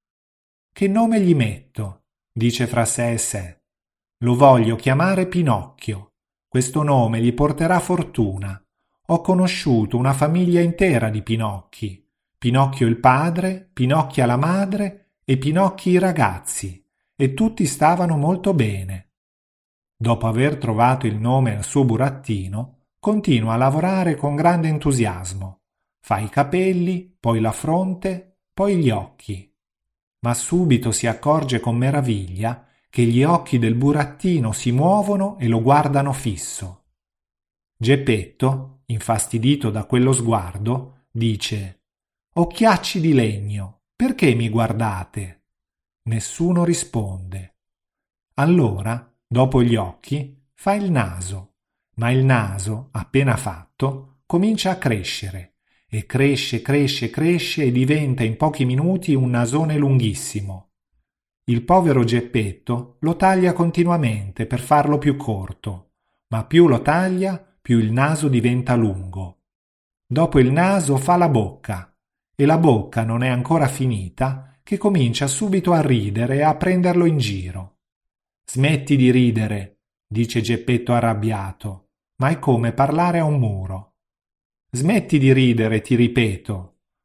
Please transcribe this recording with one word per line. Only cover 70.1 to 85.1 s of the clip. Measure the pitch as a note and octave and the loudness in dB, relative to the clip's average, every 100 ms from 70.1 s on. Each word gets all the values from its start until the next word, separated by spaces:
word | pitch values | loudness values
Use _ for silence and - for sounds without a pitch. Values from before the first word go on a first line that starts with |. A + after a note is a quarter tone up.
| B2+ E3 D3+ | 0 2 4
il | B2+ | 4
naso | C#3+ F#3 G3 D3 C3+ | 4 2 2 2 0
fa | C3+ F3 | 2 2
la | E3+ | 4
bocca, | B2+ F#2+ - - F#2+ - _ _ _ _ - | 2 -2 -6 -10 -10 -12 _ _ _ _ 0
e | C#3+ | 2
la | D#3+ | 4
bocca | E3 A2 G2+ A2+ A2+ | 4 4 0 -4 -2
non | A#2 | -2
è | B2+ | 0
ancora | B2 B2 G3+ C3 | -2 0 0 0
finita | - B2+ A2 F#2 - C#3+ C3+ - _ | -2 -4 -4 -6 -4 -4 -4 -12 _
che | - G3 | -8 -2
comincia | G#3 F#3 A#2+ A#2 C#3 | 2 2 2 0 -4
subito | - G#3+ F#3+ F3+ | -2 -2 0 2
a | E3+ | 2
ridere | C#3+ A#2+ G2+ G2+ A#2+ C3+ | 2 0 0 -2 -2 0
e | |
a | D3+ | 0
prenderlo | D3+ F#3 F3+ F3+ F3 E3+ | 0 0 0 2 2 2
in | D3+ | 2
giro. | G#2+ G2 F2+ F#2 F#2 _ _ _ _ _ _ _ - | -2 -4 -8 -12 -14 _ _ _ _ _ _ _ -8
"Smetti | B2+ C#3 D3 C3+ C#3 | -2 0 0 2 4
di | B2+ | 6
ridere", | B2+ A#2+ A2 G#2 G#2 F#2 _ _ _ - | 6 4 2 -2 -6 -10 _ _ _ -8
dice | G#2+ A#2 - | -4 -2 -2
Geppetto | G2+ A#2 - A#2+ A#2+ | -2 -2 0 -2 0
arrabbiato, | A#2+ A#2 G#2+ A2 G#2+ F#2+ - G#2 F#2 _ _ _ - | 0 0 0 -2 -4 -8 -12 -14 -14 _ _ _ -4
ma | C3 | -2
è | D#3 | 0
come | C#3 A#2+ A#2 | 0 0 0
parlare | A#2 C#3 D#3 F3 E3+ | 0 0 2 0 0
a | D#3 | 0
un | C#3+ | 0
muro. | A2+ F#2+ F#2 F#2+ - _ _ _ _ _ _ _ _ | 0 -2 -8 -10 -14 _ _ _ _ _ _ _ _
"Smetti | B2 C#3+ G#3+ - | -4 0 0 2